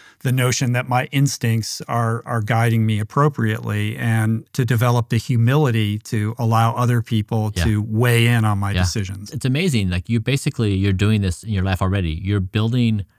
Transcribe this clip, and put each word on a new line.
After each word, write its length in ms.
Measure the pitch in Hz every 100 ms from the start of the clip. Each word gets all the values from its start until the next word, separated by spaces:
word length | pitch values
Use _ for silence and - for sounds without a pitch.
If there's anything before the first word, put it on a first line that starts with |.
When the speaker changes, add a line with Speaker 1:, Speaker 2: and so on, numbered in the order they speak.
| - _
Speaker 1:
the 100 | 131
notion 400 | 131 127 123 127
that 160 | 123 127
my 160 | 123 131
instincts 680 | 139 139 - 120 113 107 - -
are, 360 | 117 113 117 -
are 160 | 120
guiding 460 | 107 117 117 113 110
me 120 | 107
appropriately, 960 | 107 - 147 143 110 107 117 104 107 -
and 480 | 120 110 110 113 -
to 140 | - 123
develop 440 | 120 123 120 117
the 80 | 117
humility 840 | - 123 117 143 147 113 107 104
to 340 | - 110 104 110
allow 340 | 117 113 113
other 300 | 123 123 120
people 500 | 113 113 104 113 107 101
Speaker 2:
Yeah. 80 | 98
Speaker 1:
to 160 | 107
weigh 420 | 107 110 123 117 117
in 180 | 120
on 140 | 110 101
my 140 | 98
Speaker 2:
Yeah. 100 | 101
Speaker 1:
decisions. 480 | 92 113 95 98 104
Speaker 2:
It's 160 | - 127
amazing. 440 | 135 185 123 95
Like, 180 | 90 -
you 100 | 117
basically, 540 | 110 139 - - 110 95
you're 160 | 98
doing 300 | 95 101 107
this 220 | 98 87
in 80 | 107
your 100 | 101
life 200 | 95 92
already. 360 | 95 98 85 78
You're 180 | 95 101
building 640 | 92 110 110 123 117 110 98